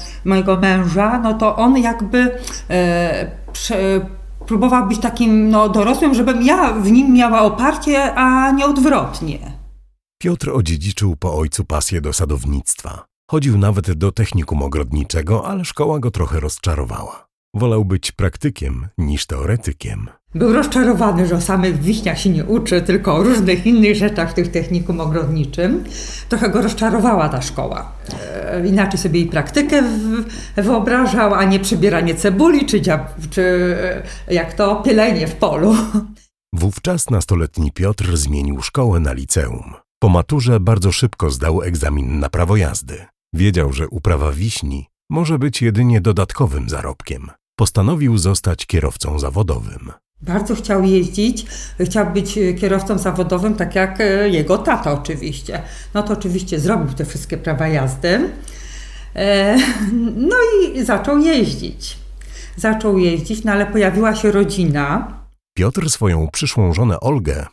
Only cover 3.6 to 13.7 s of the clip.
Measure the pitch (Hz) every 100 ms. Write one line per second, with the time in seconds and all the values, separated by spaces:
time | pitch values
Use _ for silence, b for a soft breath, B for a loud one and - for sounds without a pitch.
3.6 | - 208 190 190 190 - - - - 220
4.6 | 247 247 196 220 240 - 226 220 214 214
5.6 | 214 214 208 269 311 247 240 233 254 370
6.6 | 277 220 196 240 277 247 233 220 214 220
7.6 | 269 302 294 277 269 - 254 262 269 269
8.6 | 277 277 277 247 127 - 156 - - -
9.6 | - - _ _ _ - 175 175 - 131
10.6 | 82 80 95 - 101 78 92 76 78 -
11.6 | 87 76 - 87 73 - 76 69 67 71
12.6 | - - - - - _ - 156 139 101
13.6 | 98